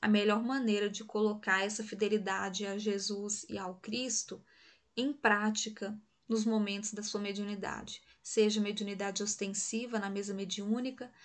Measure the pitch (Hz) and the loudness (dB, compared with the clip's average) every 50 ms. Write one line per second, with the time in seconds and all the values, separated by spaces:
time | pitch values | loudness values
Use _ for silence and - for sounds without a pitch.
0 | - 214 208 208 208 214 208 220 233 240 269 269 247 220 208 208 208 208 208 - | 2 4 6 6 6 6 4 4 2 2 0 2 2 4 4 4 2 0 -2 -4
1 | 220 - - 208 214 214 214 214 - 202 185 190 196 208 214 - 220 220 - 190 | -10 -4 0 2 4 4 2 0 0 2 2 4 2 0 -2 -4 -6 -6 -4 0
2 | 214 202 214 214 190 196 190 190 196 196 185 190 208 196 196 208 214 214 196 196 | 0 2 2 2 2 0 -2 0 -2 -2 -2 -2 -4 -2 -2 -2 0 0 0 0
3 | 196 208 208 202 202 208 208 - - - 220 202 190 180 185 185 - - 220 247 | 0 -2 -4 -4 -4 -4 -4 -6 -6 -8 -8 -6 -6 -6 -8 -10 -10 -8 -4 -4
4 | 254 254 220 - - - 190 - - _ _ - - - - _ _ _ - - | -2 -2 -2 -2 -4 -4 -8 -12 -14 _ _ -20 -20 -20 -20 _ _ _ -4 -2
5 | 254 285 277 - - 220 208 208 208 214 214 - - 220 214 - 208 202 214 214 | -2 -2 0 2 4 4 4 4 4 2 0 0 -2 -6 -6 -6 -6 -6 -6 -8
6 | - _ _ _ _ - 226 220 214 226 220 220 208 202 202 202 214 - - 208 | -12 _ _ _ _ -2 0 2 2 4 4 2 2 2 0 -2 -4 -6 -6 -6
7 | 208 - - 202 202 202 196 202 208 202 208 196 - - - - - - - - | -6 -4 -4 -2 -2 -2 -2 -4 -4 -4 -4 -4 -4 -4 -6 -6 -8 -10 -12 -14
8 | _ _ - _ - - - 220 214 214 214 214 208 202 214 - 208 202 202 190 | _ _ -20 _ -12 -2 4 6 6 6 6 4 2 2 0 -2 -2 -4 -2 -2
9 | 202 202 190 202 208 214 - - 202 196 196 - - - - 226 247 240 240 214 | -2 -2 -2 -2 -2 -2 -2 -2 -2 -2 -2 -4 -4 -2 -2 -4 -4 -2 -2 -2
10 | 202 196 196 202 202 202 196 190 196 185 - 208 202 208 220 247 247 262 262 - | -2 -2 -2 -4 -4 -4 -4 -4 -4 -4 -6 -4 0 0 0 0 0 -2 -4 -6
11 | 247 247 - - - | -10 -14 -14 -18 -20